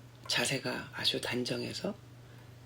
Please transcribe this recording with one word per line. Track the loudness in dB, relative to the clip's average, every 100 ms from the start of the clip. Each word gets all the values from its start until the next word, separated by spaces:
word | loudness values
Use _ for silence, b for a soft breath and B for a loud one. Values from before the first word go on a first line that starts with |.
| -16 -8 0
자세가 | 4 4 2 0 -2 -4
아주 | 2 4 4
단정해서 | 4 2 2 2 0 0 -2 -2 -10 -16 B B B B